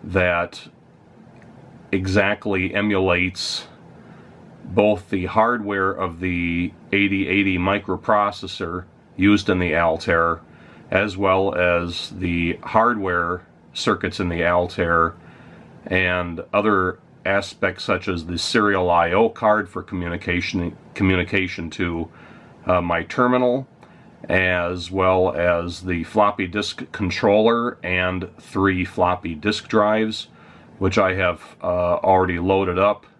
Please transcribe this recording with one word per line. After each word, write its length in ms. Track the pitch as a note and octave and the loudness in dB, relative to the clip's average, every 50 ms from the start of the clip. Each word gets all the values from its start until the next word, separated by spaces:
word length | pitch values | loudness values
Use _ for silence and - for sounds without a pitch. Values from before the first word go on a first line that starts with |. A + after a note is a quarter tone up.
| - | -12
that 640 | - F2 F#2+ F2+ F2+ F2 E2+ F2 F2 - - - - - - - - - - - - - - - - - - - - - - - - - - - - | -2 0 0 2 2 2 0 -2 -4 -8 -16 -20 -20 -20 -20 -20 -20 -20 -20 -20 -20 -20 -20 -20 -20 -20 -20 -20 -20 -20 -20 -20 -20 -20 -20 -8 -4
exactly 840 | - F#2+ F#2 F#2+ F#2+ G#2 G2 G2 G#2+ - - G#2 G2 F#2 F#2 F#2+ - | -4 -2 -2 0 2 2 2 2 0 -2 -4 -4 -2 -2 -2 -2 -2
emulates 920 | G2+ G2+ G#2 G2+ F#2+ F#2+ F#2+ F2 F2 F2+ F#2 F2+ - - - - - - - - - - - - - - - - - - - - - - - - - - | -2 0 2 2 2 2 2 2 2 0 -2 -4 -6 -8 -8 -8 -8 -10 -14 -20 -20 -20 -20 -20 -20 -20 -20 -20 -20 -20 -20 -20 -20 -20 -20 -20 -18 -14
both 440 | - F2+ G#2+ G#2 G#2 G#2 G2 - - | -4 0 2 2 2 2 0 -4 -6
the 160 | - F#2+ F2+ | -6 -4 -4
hardware 680 | F2+ - A2 A2 A#2 A#2+ A#2 G#2 G2+ G2+ G2 F#2+ F#2+ | -2 0 0 2 2 0 -2 -4 -4 -2 0 0 -2
of 280 | F#2+ - F#2+ F2+ E2 E2 | -2 -2 -6 -6 -6 -6
the 540 | F2+ F#2 F2+ F2 F2 E2+ E2+ E2+ F2+ - - - - - | -4 -4 -2 -2 -2 -2 -2 -2 -2 -4 -6 -12 -8 -2
eighty 360 | - G2+ G2+ G2 G2 F#2+ G2 C#2+ | 0 0 2 2 0 -2 0 0
eighty 300 | F#2 G2+ G2 G2 F#2 F2+ | 0 2 2 2 0 0
microprocessor 1300 | F2 F#2+ G2 G2+ G2 - F#2 - - - A2 G#2 G#2 G2+ G2+ - - F#2+ - - F#2+ E2+ E2+ F2+ F2 - - - - - - | 0 0 0 -2 -2 -4 -6 -6 0 0 2 2 2 0 -4 -8 -12 -14 -10 -8 -8 -6 -6 -8 -10 -12 -20 -20 -20 -20 -4
used 340 | - F#2 G2+ G#2 G2+ - - | 2 4 4 4 4 4 2
in 80 | F#2+ F2+ | 0 2
the 160 | F2+ E2+ D#2 | 2 0 2
Altair, 680 | E2 E2+ E2 D#2+ - - - F2 E2+ E2+ E2 E2 D#2+ - - - - - - - - - - | 2 2 2 0 0 0 0 2 2 2 0 0 -4 -8 -20 -20 -20 -20 -20 -20 -20 -12 -2
as 260 | - F#2+ G2+ G#2+ F#2 F#2 | 0 0 0 0 -4 -2
well 380 | G2+ F#2+ F#2+ F#2+ F#2+ G2 - | 2 2 2 4 2 0 0
as 560 | - F2 F2+ F2 F2 E2+ E2+ E2+ - - - | 0 2 2 2 2 0 -2 -6 -8 -10 -12
the 480 | - F2+ F2+ F2 F2 E2+ E2+ E2+ E2 - | -10 -6 -4 -2 -2 0 0 -2 -4 -4
hardware 800 | - - - A2 A2+ A#2+ A#2+ G#2+ G2 F#2+ F2+ F2 E2+ E2+ F2+ F2+ - _ - - _ - - | -8 -2 0 2 2 2 0 0 -2 -2 -2 -2 -2 -2 -4 -6 -8 _ -20 -20 _ -16 -12
circuits 460 | - - - G#2 F#2+ - G#2+ - - | -4 0 0 0 0 -2 -6 -4 -2
in 100 | G2 F2 | -2 -2
the 160 | E2+ E2 E2+ | 0 0 0
Altair 720 | E2+ F2 F2+ F2+ F2 - - F2+ E2+ E2+ E2 E2 E2 - - - - - - - - - - - - - - - - | 2 2 2 0 -2 -2 -2 0 2 2 2 2 2 -2 -8 -20 -20 -20 -20 -20 -20 -20 -20 -20 -20 -20 -20 -8 -2
and 560 | F#2 F#2 F#2 F2+ F2+ F2+ F2 F2 E2+ E2 - - - | 0 0 2 2 0 -2 -2 -4 -8 -10 -10 -2 -2
other 460 | G2+ G#2 G#2+ G#2 F#2+ F#2 F#2 - - _ - - - - | 0 2 4 2 2 2 0 -2 -6 _ -20 -20 -8 -4
aspects 580 | F#2 G2 G2+ G2 - - - - F#2 F#2 - - | 0 0 0 -2 -4 -8 -4 -4 -4 -2 -4 -2
such 240 | - G2+ F2+ F#2 G2+ | -2 -2 -2 -2 -4
as 180 | F#2 E2+ D#2+ | -6 -6 -4
the 120 | E2+ F2 E2+ | -6 -6 -6
serial 520 | - - - A#2+ G#2 G#2 G2+ F#2+ F2+ F2+ | -4 0 0 2 2 2 2 2 2 2
I 220 | F2 E2+ E2+ E2+ | 4 4 4 4
O 160 | F2 G2 A#2 A2 | 4 4 4 2
card 400 | A2+ - A#2+ A2 G#2 G#2+ G#2 F#2+ | 2 0 2 2 2 2 0 -4
for 160 | - F#2 E2+ | -8 -12 -10
communication, 960 | - - F2+ F2 E2+ E2+ E2 - - F2 F2+ F2 - - F#2 F2 E2+ - - - - - | -8 -6 -6 -4 -4 -6 -6 -4 -2 -2 -2 -2 -2 -2 -2 -4 -4 -6 -10 -20 -16 -4
communication 760 | - G2 F#2+ F#2+ F2+ F2 F2 - G2 F#2+ F2+ - - E2+ D#2+ | 0 2 4 4 2 0 0 0 -2 -2 -2 -6 -8 -10 -10
to, 380 | - - F2+ F2 E2+ E2 E2 - - - - - - - - - - - - | -6 -4 -4 -2 -2 -4 -6 -8 -10 -20 -20 -20 -20 -20 -20 -20 -20 -14 0
uh, 140 | - F2+ F2 | 2 2 2
my 240 | F2 F2 E2+ E2+ E2+ | 2 0 -2 -2 -2
terminal, 640 | - - - B2 B2 B2+ B2+ B2+ B2 B2 C3+ C3 - _ _ - - - - - - - - - - | -4 0 0 2 4 4 2 2 2 0 -2 -4 -8 _ _ -20 -20 -20 -20 -20 -20 -20 -20 -6 0
as 600 | - F#2 F#2 F#2 F2+ F2+ F2 F2 F2+ F2+ E2 E2 | 0 2 2 2 0 0 -2 -2 -4 -6 -8 -6
well 460 | F#2+ F#2+ F#2 F#2 F#2 F#2 F#2 F#2 - | -2 0 2 4 4 4 2 0 0
as 460 | D#2+ F2 F2 F2 E2+ E2+ F2 F2 - | 0 0 2 2 0 -2 -6 -10 -8
the 240 | F#2 F#2 F2+ E2+ E2 | -6 -4 -4 -4 -4
floppy 420 | - - G#2+ G#2 G2+ G2+ - G2 F2 | -2 2 2 2 2 2 -2 -6 -4
disk 420 | F2 G#2 G#2 - - - - - - | -4 -6 -6 -6 -8 -12 -14 -14 -8
controller 840 | - G#2 F2+ - - - G#2+ G2+ G#2+ G#2+ A#2 A#2 A#2 A#2 A#2+ - - - | -4 -4 -4 -2 0 2 4 4 6 4 4 2 2 -2 -4 -6 -8 -6
and 460 | F2 F2+ F#2 F2+ F#2 F#2 F#2 F2+ - - - | -4 -2 0 0 0 -2 -4 -6 -10 -14 -20
three 460 | - - - G2 F#2+ G2 F#2+ F2+ F2+ | -20 -8 -2 2 2 2 2 0 -2
floppy 500 | F2+ - - F2+ F2+ F2+ F2+ - E2+ E2 | -4 0 0 2 2 2 -2 -4 -10 -10
disk 320 | D2+ D2+ G#2 G#2 - - - | -4 -2 -2 -2 -2 -6 0
drives, 640 | - A2 G#2 G#2 G#2+ A2 A2 A2 G#2+ - - - - - - - - - - - - - | 2 2 4 4 2 0 0 -2 -4 -8 -12 -14 -18 -20 -20 -20 -20 -20 -20 -20 -10 -2
which 180 | F#2+ F#2+ F2+ G#2+ | -2 0 2 2
I 180 | G2 F#2+ F#2 | 2 2 2
have, 260 | F#2+ F#2+ F2+ F2 D#2+ - - - _ | 0 0 0 -2 -2 -8 -20 -18 _
uh, 340 | - F2 F2 F2+ F2 F2 F2 - | -4 -2 -2 0 0 0 0 0
already 420 | - - F#2+ F#2+ F#2 F#2 F2+ E2+ | 4 4 4 4 4 2 0 -2
loaded 400 | E2+ F#2 F#2+ F#2+ G2 F#2 F2 F2+ | 0 2 2 2 2 0 0 2
up. 260 | F#2+ G#2 G#2 - - - _ | 2 2 2 0 -8 -20 _